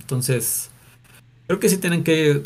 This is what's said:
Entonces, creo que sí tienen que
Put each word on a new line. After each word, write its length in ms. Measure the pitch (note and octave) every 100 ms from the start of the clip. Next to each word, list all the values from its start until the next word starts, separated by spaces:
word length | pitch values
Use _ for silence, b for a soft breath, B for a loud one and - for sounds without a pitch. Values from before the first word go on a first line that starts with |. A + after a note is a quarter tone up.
Entonces, 680 | - B2+ B2+ B2 - - - - b b _ B _ _ -
creo 100 | G3
que 100 | G#3
sí 100 | F#3
tienen 260 | F3 E3+
que 360 | E3+ D#3+ D3+ C#3+